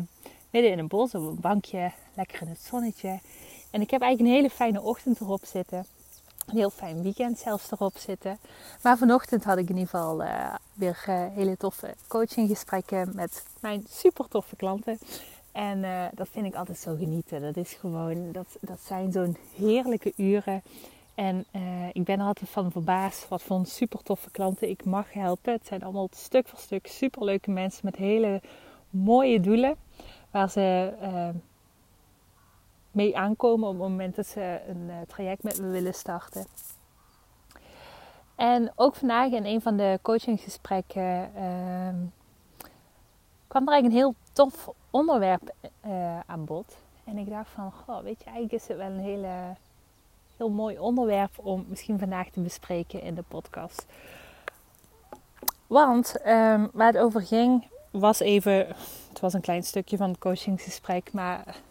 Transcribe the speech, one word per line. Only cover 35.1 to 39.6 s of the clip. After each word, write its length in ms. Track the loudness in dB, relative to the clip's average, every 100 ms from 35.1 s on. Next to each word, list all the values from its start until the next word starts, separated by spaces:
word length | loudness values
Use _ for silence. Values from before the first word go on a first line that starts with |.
| -10 -8 -6
met 180 | -6 -6
me 60 | -4
willen 260 | -2 -4
starten. 520 | -6 -8 -10 -10 -12 -14 -16 -20 -20 _ _ _ _ _ _ _ -20 -20 -20 -20 -20 -20 -20 _ 0
En 360 | 2 4 2 4
ook 200 | 4 4
vandaag 360 | 2 2 2
in 140 | 0 0
een 160 | 0